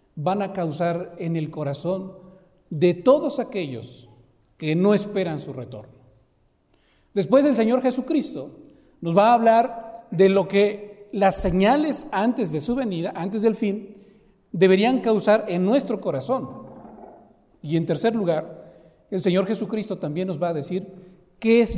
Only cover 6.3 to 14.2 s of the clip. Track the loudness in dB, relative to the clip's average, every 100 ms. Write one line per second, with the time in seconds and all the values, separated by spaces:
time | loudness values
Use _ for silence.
6.3 | _ _ _ _ _ _ _ _ -4 4
7.3 | 4 4 4 2 2 0 -2 -2 -2 -2
8.3 | -8 -12 -16 -20 _ _ _ 0 4 6
9.3 | 6 6 4 2 -6 -14 -18 -4 4 4
10.3 | 4 2 2 2 0 -12 -20 -10 0 2
11.3 | 2 0 2 4 4 2 -2 -2 -2 0
12.3 | -2 -4 -4 -2 -2 -2 -4 -6 -6 -6
13.3 | 0 0 0 -2 -4 -10 -20 -20 _